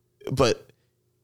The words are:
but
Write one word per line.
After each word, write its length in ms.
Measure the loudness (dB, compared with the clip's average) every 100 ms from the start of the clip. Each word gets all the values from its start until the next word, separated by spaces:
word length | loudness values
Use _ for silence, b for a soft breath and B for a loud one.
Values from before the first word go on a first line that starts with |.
| _ _ -10
but 400 | 0 0 0 -6 _ _ _ _ _